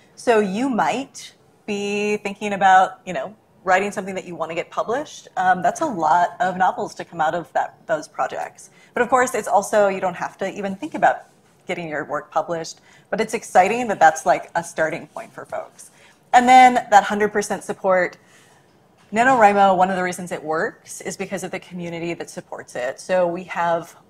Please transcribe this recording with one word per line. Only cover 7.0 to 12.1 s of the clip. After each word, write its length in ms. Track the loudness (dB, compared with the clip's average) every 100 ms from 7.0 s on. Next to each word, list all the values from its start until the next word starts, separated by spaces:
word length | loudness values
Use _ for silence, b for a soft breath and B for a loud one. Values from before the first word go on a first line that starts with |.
come 160 | -14 -4
out 160 | -2 -2
of 160 | -6
that, 240 | -4 -6 -8 -6
those 200 | -6 -6
projects. 600 | -6 -6 -6 -10 -12 -20 b b
But 100 | -4
of 60 | 0
course, 240 | 2 2
it's 160 | -2 0
also, 400 | 0 2 2 2
you 100 | 0
don't 160 | -4 -4
have 220 | -10 -6
to 120 | -8
even 280 | -6 -8 -8
think 160 | -10
about 300 | 0 2 0 -6 _ _ _ -10
getting 220 | -8 -6
your 160 | -8
work 260 | -6